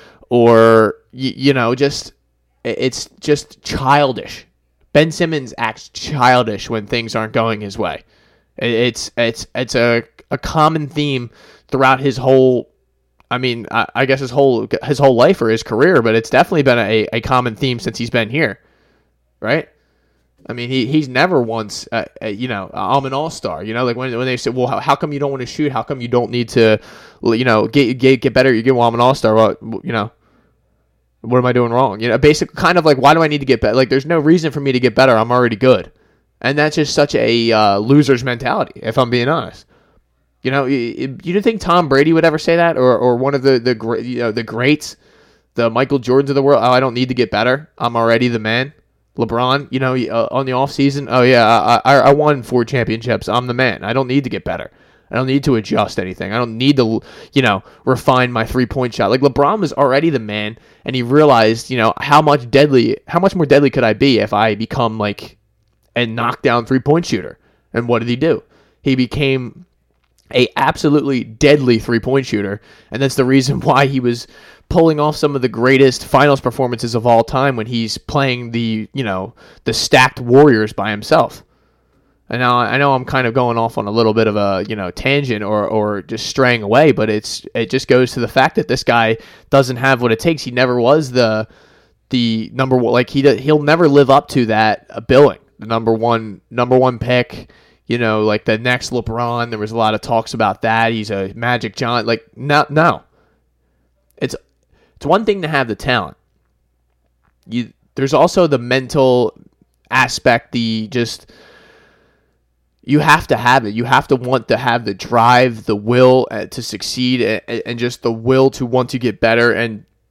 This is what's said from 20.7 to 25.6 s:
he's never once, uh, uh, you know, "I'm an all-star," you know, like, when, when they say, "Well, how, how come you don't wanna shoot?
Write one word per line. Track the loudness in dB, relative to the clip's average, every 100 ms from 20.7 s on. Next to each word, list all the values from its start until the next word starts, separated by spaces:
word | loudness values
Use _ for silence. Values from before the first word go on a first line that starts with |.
| -4 -2
he's | -2 -2
never | -2 0 0
once, | 0 -4 -8 -12 -8
uh, | -8 -8 -10
uh, | -10
you | -8 -6
know, | -8 -8
"I'm | -8 -2 -2 -2
an |
all-star," | -6 -6 -8 -8 -8
you | -8
know, | -4
like, | -2 -4
when, | -6 -4
when | -4
they | -4
say, | -4
"Well, | -2 -2
how, | -2
how | -2 -2
come | -2
you | -4
don't | -6
wanna | -6 -8
shoot? | -4